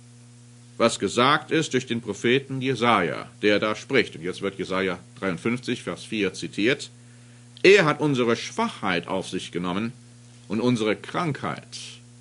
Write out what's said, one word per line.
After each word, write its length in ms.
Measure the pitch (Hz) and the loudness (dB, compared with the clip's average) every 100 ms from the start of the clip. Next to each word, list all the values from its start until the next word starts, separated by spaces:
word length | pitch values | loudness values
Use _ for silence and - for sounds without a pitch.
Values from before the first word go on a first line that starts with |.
| - - - - - - - - | -20 -20 -20 -20 -20 -20 -20 0
was 220 | 117 - | 0 2
gesagt 500 | 101 117 127 151 - | -2 2 4 4 2
ist 240 | 147 147 | -2 0
durch 140 | 127 - | -2 -2
den 140 | 117 | -4
Propheten 600 | 107 98 120 131 135 135 | -6 -2 2 2 0 -4
Jesaja, 680 | 127 120 120 110 85 58 53 - | -4 2 4 4 2 -2 -10 -2
der 180 | 104 104 | 2 4
da 160 | 107 107 | 2 -2
spricht. 400 | - 135 95 73 | 0 2 2 -4
Und 60 | |
jetzt 220 | 85 87 | -8 -4
wird 160 | 98 95 | -6 -4
Jesaja 400 | 87 92 95 90 - - | -4 0 0 -2 -10 -6
dreiundfünfzig, 640 | 95 85 117 123 127 127 | -4 -2 -2 -4 -4 -6
Vers 220 | - 85 | -6 -10
vier 300 | - 110 95 | -6 -2 -2
zitiert. 580 | - 85 - 104 143 - - - - - - - - | -2 -8 0 0 0 -4 -18 -20 -20 -20 -20 -20 2
„Er 220 | 175 202 156 | 6 8 6
hat 140 | 147 | 2
unsere 360 | 151 131 117 117 | 0 2 2 2
Schwachheit 720 | - - 233 - 104 87 85 | -2 -4 -4 -2 -2 0 0
auf 200 | 92 87 | -4 -4
sich 240 | 92 - | -8 -6
genommen 400 | 85 90 90 117 - - - - - - | -6 -4 -2 -4 -8 -18 -20 -20 -20 -6
und 140 | 110 | -2
unsere 340 | 123 123 107 101 | 0 2 0 -2
Krankheit 840 | - 160 175 135 87 67 - - - - - - | -4 -4 -2 -4 -6 -8 -10 -16 -16 -18 -20 -20